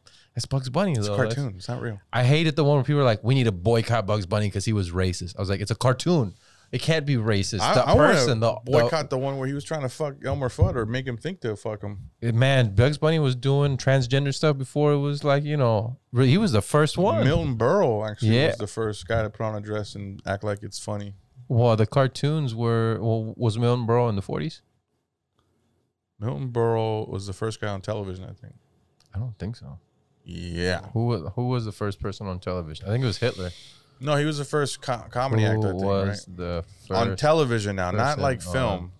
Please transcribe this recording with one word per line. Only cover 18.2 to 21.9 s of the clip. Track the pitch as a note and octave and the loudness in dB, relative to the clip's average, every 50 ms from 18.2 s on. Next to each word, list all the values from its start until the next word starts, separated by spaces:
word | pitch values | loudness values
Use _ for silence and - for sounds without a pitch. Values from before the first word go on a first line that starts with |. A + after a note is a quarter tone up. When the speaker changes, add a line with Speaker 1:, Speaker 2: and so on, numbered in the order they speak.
| A2+ G#2+ A2+ B2 | 2 4 4 4
Speaker 1:
Yeah. | D3 E3 | 4 2
Speaker 2:
was | - | 0
the | - G#2 G2+ | -2 -6 -6
first | - A#2 A2+ G#2+ G#2 - - | -4 -4 -4 -4 -4 -6 -4
guy | - A2+ A#2 | -2 -2 0
to | A2 G#2 | 0 -2
put | - - A#2 | -4 -6 -6
on | A2 A2 | -6 -4
a | G#2 | -6
dress | G2+ G#2+ G#2+ G#2+ G#2 - - | -6 -6 -6 -6 -6 -6 -10
and | G2+ G2+ G2 G2 - - | -12 -12 -10 -12 -10 -6
act | - G2 G2 - | -4 -4 -4 -2
like | G#2+ G2+ G2+ - | -4 -6 -6 -8
it's | G#2 - - | -12 -14 -12
funny. | - - G#2+ G#2 G#2 G2+ G2+ - _ _ _ - - - | -8 -8 -8 -8 -8 -10 -14 -16 _ _ _ -20 -6 0
Speaker 1:
Well, | B2+ A#2 A#2+ A#2+ A2+ | 2 4 6 6 6
the | G#2+ A2 | 4 4
cartoons | - | 2